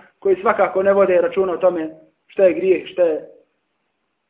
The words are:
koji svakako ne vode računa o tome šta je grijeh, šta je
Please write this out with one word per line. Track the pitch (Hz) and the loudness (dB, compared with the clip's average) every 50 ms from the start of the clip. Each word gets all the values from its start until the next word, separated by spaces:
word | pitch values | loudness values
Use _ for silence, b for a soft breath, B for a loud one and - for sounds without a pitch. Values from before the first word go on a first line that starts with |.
| B B B _ | B B B _
koji | - 196 190 180 | -2 -2 -2 0
svakako | 190 226 208 208 196 175 - 190 190 | 0 -2 0 0 -2 -2 -2 -2 0
ne | 196 196 | 0 2
vode | 196 196 185 180 175 | 2 2 2 4 2
računa | 170 170 170 196 190 185 170 | 2 2 0 -2 -2 -2 -2
o | |
tome | 160 190 180 175 170 160 156 - - _ _ _ _ _ | -2 0 0 0 -2 -6 -8 -10 -16 _ _ _ _ _
šta | _ _ - 196 | _ _ 2 2
je | 180 160 | 2 2
grijeh, | 160 175 190 180 - - | 2 0 0 0 0 -2
šta | - - 185 180 | -6 -2 -2 0
je | 165 156 151 - - - _ _ _ _ _ _ _ _ _ _ _ _ _ _ _ _ _ _ _ | 0 0 -4 -8 -12 -20 _ _ _ _ _ _ _ _ _ _ _ _ _ _ _ _ _ _ _